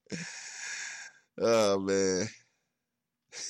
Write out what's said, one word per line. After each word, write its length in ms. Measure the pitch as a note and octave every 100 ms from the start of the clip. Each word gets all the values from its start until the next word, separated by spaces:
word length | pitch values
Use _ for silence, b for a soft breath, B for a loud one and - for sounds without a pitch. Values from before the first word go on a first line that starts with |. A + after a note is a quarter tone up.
| _ E3 E3+ B B B B B B B B B B -
Oh, 380 | G#2+ A2+ G#2 G2
man. 480 | F#2+ G2 F#2+ F#2 G#2+ b b b _ _ _ _ _ _ _ B